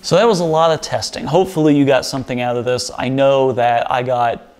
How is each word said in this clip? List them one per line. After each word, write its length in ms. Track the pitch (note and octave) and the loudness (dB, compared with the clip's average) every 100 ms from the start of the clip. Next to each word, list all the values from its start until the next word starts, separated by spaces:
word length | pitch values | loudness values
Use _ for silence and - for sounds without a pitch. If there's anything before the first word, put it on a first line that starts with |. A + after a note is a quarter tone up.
So 140 | - E3+ | 0 2
that 100 | A#3 | 2
was 100 | F#3+ | 2
a 60 | E3+ | 0
lot 260 | D#3 E3 | 2 2
of 80 | D#3 | 0
testing. 460 | - A#2+ - - A#2+ | -4 -6 -6 -8 -2
Hopefully 500 | D#3+ F#3 D#3+ D#3 C#3+ | 0 0 2 2 4
you 80 | |
got 220 | C#3 C3 - | 4 2 0
something 340 | C#3 B2+ B2 | -8 -8 -6
out 160 | B2 A#2+ | -4 -4
of 80 | |
this. 260 | A#2+ B2 - - | -2 -4 -6 -6
I 120 | B2 | -4
know 420 | C3+ C3+ C#3 C3 | 0 2 4 2
that 400 | A#2+ A#2+ A#2+ - | 2 2 2 0
I 100 | C3 | -2
got 440 | B2+ B2 A#2+ G#2 - _ | -2 -2 -2 -4 -12 _